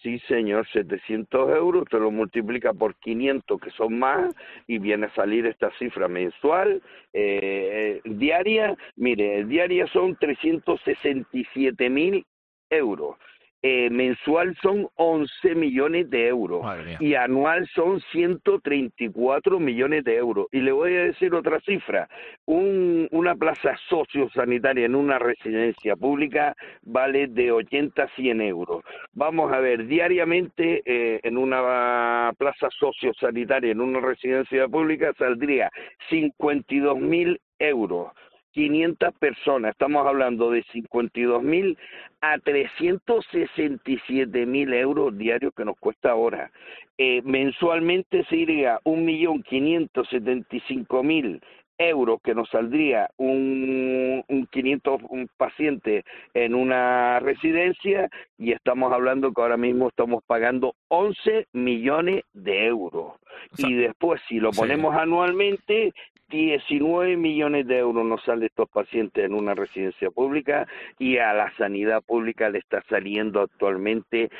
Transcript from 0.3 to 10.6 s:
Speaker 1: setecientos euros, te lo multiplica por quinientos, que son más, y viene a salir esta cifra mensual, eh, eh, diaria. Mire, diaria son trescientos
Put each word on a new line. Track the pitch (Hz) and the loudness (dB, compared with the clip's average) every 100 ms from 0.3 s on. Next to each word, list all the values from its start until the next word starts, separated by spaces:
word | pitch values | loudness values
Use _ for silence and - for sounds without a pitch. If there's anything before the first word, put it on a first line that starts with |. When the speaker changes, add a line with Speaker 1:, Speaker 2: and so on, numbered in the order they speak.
| 120 107 107 110 | 0 2 0 0
Speaker 1:
setecientos | 110 87 95 - 110 104 127 135 156 | -2 -2 -6 -4 -6 0 0 2 2
euros, | 175 175 147 | 2 0 0
te | 113 | 0
lo | 107 | 0
multiplica | 107 104 117 107 123 120 | 0 -2 -2 -4 -2 -2
por | 95 107 - | 0 -2 -2
quinientos, | 113 113 139 135 - 98 | -6 -2 0 -2 -2 -6
que | - | -6
son | - 113 117 | -4 -2 0
más, | 262 143 359 - - - - | 0 0 -2 -4 -14 -20 -6
y | 113 | -4
viene | 101 104 104 | 0 0 -2
a | |
salir | - 101 113 113 | -2 0 2 0
esta | - - - | -2 -4 -4
cifra | 123 90 90 | -8 -4 -4
mensual, | 90 90 - 143 175 202 190 - - _ | -2 -4 -2 0 2 2 0 -6 -20 _
eh, | - 101 98 98 98 95 107 107 98 | -2 0 0 -2 -4 -4 -2 -2 -4
eh, | |
diaria. | 113 104 143 170 196 220 214 - - - | -6 -2 0 2 2 2 0 -4 -12 -4
Mire, | 123 107 101 101 104 | 0 2 0 0 0
diaria | 151 180 180 170 | 0 0 0 0
son | 185 180 165 | 0 0 0
trescientos | 151 135 156 165 | -2 0 0 -2